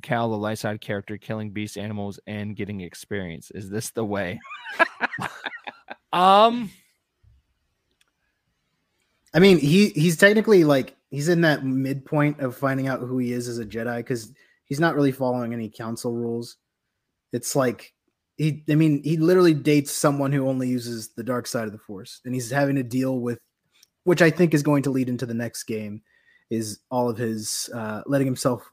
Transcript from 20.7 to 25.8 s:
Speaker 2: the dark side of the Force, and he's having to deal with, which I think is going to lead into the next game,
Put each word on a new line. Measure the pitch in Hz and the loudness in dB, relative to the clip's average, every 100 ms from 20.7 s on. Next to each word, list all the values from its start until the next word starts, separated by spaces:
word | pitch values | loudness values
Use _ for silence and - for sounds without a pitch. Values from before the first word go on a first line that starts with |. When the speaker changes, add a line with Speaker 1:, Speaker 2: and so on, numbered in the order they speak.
| 123 117 113 110 - | -4 -4 -10 -10 -8
Speaker 2:
the | |
dark | 113 123 117 | -4 -4 -4
side | 123 110 | -6 -6
of | |
the | 104 | -10
Force, | - 95 117 - 123 | -14 -16 -16 -14 -8
and | |
he's | 127 113 | -6 -4
having | 139 139 139 | -2 0 0
to | |
deal | 120 127 131 131 | -2 -2 -2 -2
with, | 120 117 _ _ _ _ _ _ | -4 -6 _ _ _ _ _ _
which | 175 170 | 0 4
I | 165 | 4
think | 165 170 | 6 4
is | 151 | 4
going | 147 143 | 2 2
to | 139 | 2
lead | 131 127 | -2 -2
into | 123 120 | -4 -4
the | |
next | 117 117 - | -6 -6 -8
game, | - 110 | -8 -6